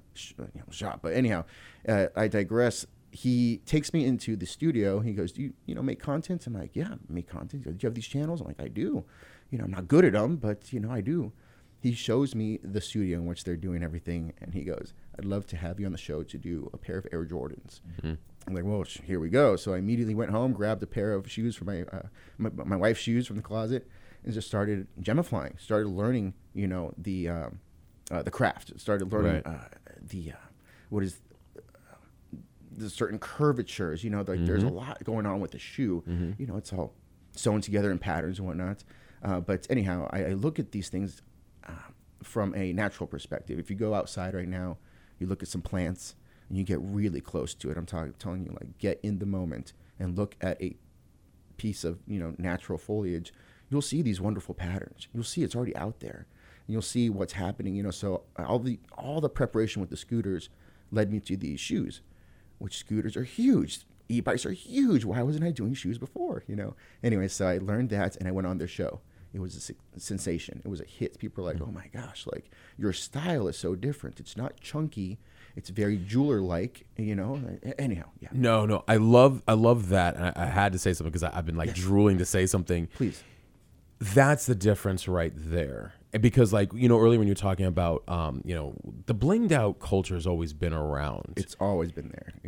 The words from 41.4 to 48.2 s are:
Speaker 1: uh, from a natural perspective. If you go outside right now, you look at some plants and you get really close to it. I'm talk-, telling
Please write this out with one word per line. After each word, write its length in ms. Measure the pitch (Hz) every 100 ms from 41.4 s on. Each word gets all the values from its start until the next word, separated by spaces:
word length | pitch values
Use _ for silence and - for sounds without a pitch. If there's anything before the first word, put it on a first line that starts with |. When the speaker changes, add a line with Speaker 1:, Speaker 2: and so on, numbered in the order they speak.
| - - -
Speaker 1:
uh, 60 | 85 - - - -
from 320 | - 110 98
a 180 | 101 92
natural 320 | 90 101 - 85
perspective. 520 | 73 - - - 67
If 120 | -
you 60 | 101
go 180 | 107
outside 400 | 101 - 95 92
right 140 | 95 90
now, 280 | 92 90 - - - - -
you 80 | 92
look 160 | 95
at 60 | 87
some 140 | 90
plants 520 | - 92 85 92 - - - - -
and 100 | 95
you 60 |
get 140 | 92 78
really 400 | 98 101 101 69
close 320 | - 78 64
to 160 | - 67
it. 80 | 80
I'm 80 | 85
talk-, 320 | 85 73
telling 260 | -